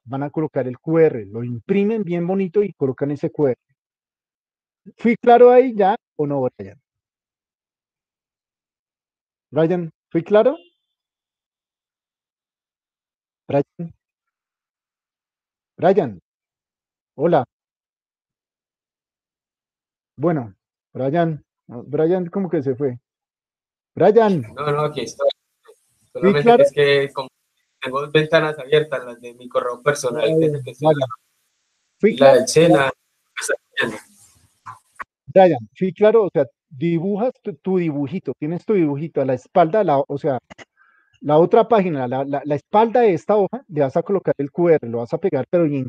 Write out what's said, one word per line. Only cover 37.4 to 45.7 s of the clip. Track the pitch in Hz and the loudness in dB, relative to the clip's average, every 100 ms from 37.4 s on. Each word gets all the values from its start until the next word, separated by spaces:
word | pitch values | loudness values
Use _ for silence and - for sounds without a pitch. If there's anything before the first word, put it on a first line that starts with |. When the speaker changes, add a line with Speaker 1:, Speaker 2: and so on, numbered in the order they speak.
Speaker 1:
tu, | 214 | -14
tu | 170 190 185 | -10 -4 -2
dibujito, | 165 143 139 185 - - | -2 -4 -6 -6 -8 -8
tienes | 151 170 | -8 -8
tu | - | -2
dibujito | 208 151 139 160 147 | 0 0 -2 -6 -4
a | |
la | 135 | -2
espalda, | 127 - 190 165 214 | -2 -2 2 2 2
la, | 180 139 143 | 0 0 -2
o | 143 | -4
sea, | 151 127 _ - - _ _ _ _ _ | -4 -6 _ -20 -20 _ _ _ _ _
la | 139 151 | 2 4
otra | 170 226 220 | 4 4 4
página, | 226 185 143 123 | 2 0 -4 -4
la, | 131 | -6
la, | 139 139 | -4 -6
la | 147 147 | -4 -6
espalda | _ 208 226 247 | _ 0 2 2
de | 226 | 2
esta | 160 - 208 | 0 0 0
hoja, | 185 247 - | 0 -4 -10
le | 151 | -2
vas | 139 170 | -2 -2
a | |
colocar | 165 190 160 143 | -2 -4 -2 -4
el | 143 | -6
Q | - 175 | -2 2
R, | 151 117 | 2 0
lo | 117 | -8
vas | 117 | -6
a | 156 | -4
pegar, | 190 139 123 | -4 -4 -2
pero | 175 | 0
bien | 160 | 0